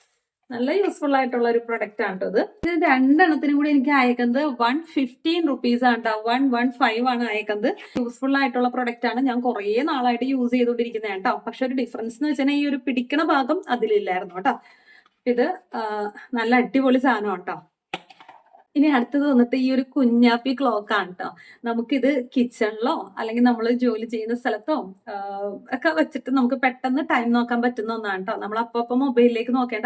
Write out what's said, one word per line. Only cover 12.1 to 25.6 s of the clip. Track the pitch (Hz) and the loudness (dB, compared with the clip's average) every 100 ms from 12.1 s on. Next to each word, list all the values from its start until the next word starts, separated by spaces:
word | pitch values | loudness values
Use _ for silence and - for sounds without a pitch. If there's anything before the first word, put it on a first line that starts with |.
| - | -4
എന്ന് | 302 | -4
വെച്ചാൽ | 285 269 285 | 0 0 0
ഈ | 285 | 0
ഒരു | 277 - | -2 -2
പിടിക്കണ | 254 247 294 330 | -4 -2 -2 0
ഭാഗം | 294 247 311 - 247 | 0 0 -2 -2 -2
അതിലില്ലായിരുന്നു | 220 208 190 185 196 180 190 | 2 0 0 -4 -4 2 2
ട്ടോ. | 247 - - _ - _ _ - | 2 -8 -20 _ -20 _ _ -2
ഇത്, | 240 285 359 _ 240 | 2 2 0 _ -8
ആ, | 220 208 208 - - 240 | -6 -4 -6 -8 -6 -2
നല്ല | 226 247 | 2 2
അടിപൊളി | 240 269 269 254 262 | 4 2 4 4 2
സാധനമാണ് | 226 208 185 185 | 0 -2 -6 -8
ട്ടോ. | 165 - _ _ - - - - - _ - _ 302 | -12 -14 _ _ -16 -16 -20 -20 -20 _ -20 _ 2
ഇനി | 302 269 | 4 4
അടുത്തത് | 240 285 294 | 2 0 4
വന്നിട്ട് | 254 240 262 | 4 4 2
ഈ | 254 262 | 2 0
ഒരു | 262 | 0
കുഞ്ഞാപ്പി | - 247 233 240 233 262 254 | 2 2 6 4 4 0 0
ക്ലോക്ക് | 269 214 208 214 | 0 0 -2 -2
ആണ് | 185 185 | -2 -8
ട്ടോ. | 185 - - - 233 | -12 -12 -20 -10 -4
നമുക്കിത് | 233 233 277 262 285 247 | -4 -2 0 2 0 -2
കിച്ചണിലോ | - 240 - 214 214 240 339 381 - | -2 -2 0 -2 -2 -2 -2 -6 -10
അല്ലെങ്കിൽ | 226 233 247 | -6 2 2
നമ്മൾ | 233 226 247 | 2 0 0
ജോലി | 247 220 226 | 0 -2 -4
ചെയ്യുന്ന | 226 220 240 | -6 -4 -4
സ്ഥലത്തോ, | 247 214 - 302 190 190 - | -4 -4 -2 -4 -4 -14 -12
ആ, | 202 196 196 202 202 | -10 -8 -6 -6 -8